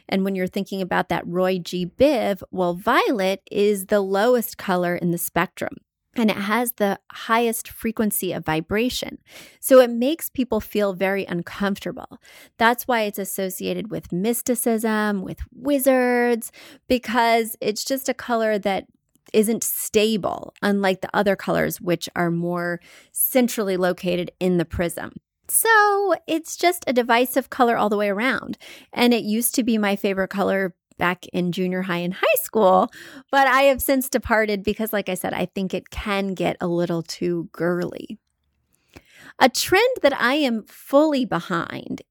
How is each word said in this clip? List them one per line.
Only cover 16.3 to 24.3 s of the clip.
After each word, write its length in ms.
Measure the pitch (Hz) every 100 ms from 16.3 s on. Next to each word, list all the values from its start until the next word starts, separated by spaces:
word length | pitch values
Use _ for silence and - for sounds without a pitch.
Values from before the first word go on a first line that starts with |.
| 233 - - - - -
because 680 | 254 - 240 233 233 220 -
it's 240 | - 214 -
just 240 | 269 -
a 40 |
color 440 | 247 - 233 220 214
that 280 | 196 190 - _ _ _ _
isn't 300 | - 214 233
stable, 880 | - - - 220 214 220 - - - -
unlike 400 | 202 202 196 190
the 140 | - -
other 200 | 202 190
colors, 440 | - 170 160 165
which 300 | 175 170 - -
are 160 | 175
more 480 | 170 170 175 175 170 - - _
centrally 640 | - - 269 240 - 196 185
located 540 | 180 180 180 175 175